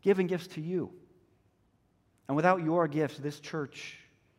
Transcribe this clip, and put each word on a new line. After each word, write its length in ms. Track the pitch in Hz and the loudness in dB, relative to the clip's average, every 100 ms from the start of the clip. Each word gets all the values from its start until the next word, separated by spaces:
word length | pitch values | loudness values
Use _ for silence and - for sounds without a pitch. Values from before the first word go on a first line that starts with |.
given 260 | 190 196 180 | 4 4 4
gifts 200 | 175 170 | 0 -4
to 140 | - | -8
you. 300 | 156 185 117 - - _ _ _ _ _ _ _ _ _ _ _ - | -4 -4 -4 -10 -20 _ _ _ _ _ _ _ _ _ _ _ -4
And 80 | 143 | 2
without 260 | 170 190 | 4 4
your 280 | 160 170 165 | 2 2 2
gifts, 280 | 147 147 - | 0 -2 -2
this 220 | 143 147 | -8 -8
church 580 | - 160 139 - - - - _ _ | -10 -8 -8 -10 -16 -18 -20 _ _